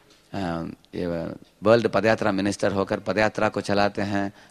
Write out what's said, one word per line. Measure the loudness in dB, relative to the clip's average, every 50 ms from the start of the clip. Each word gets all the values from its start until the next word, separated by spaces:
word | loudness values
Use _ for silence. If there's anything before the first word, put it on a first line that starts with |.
| _ _ -20 _ _ _ -8 -6 -4 -4 -4 -4 -6 -8 -10 -14 -18 _ -8
ये | -6 -4 -4 -4 -4 -6 -8 -10 -12 -16 -20 _ _ 4
वर्ल्ड | 6 6 6 6 2
पदयात्रा | 0 2 2 2 2 2 0 0 0
मिनिस्टर | 0 -2 -2 -2 -2 -2 0 0
होकर | 0 0 0 -2 -4
पदयात्रा | -4 -2 0 2 2 2 2 0 -2 0
को | -2 -4
चलाते | -4 -2 0 2 2 0 0 -2 -4
हैं, | -2 -2 -2 -4 -4 -8 -12 -20 -10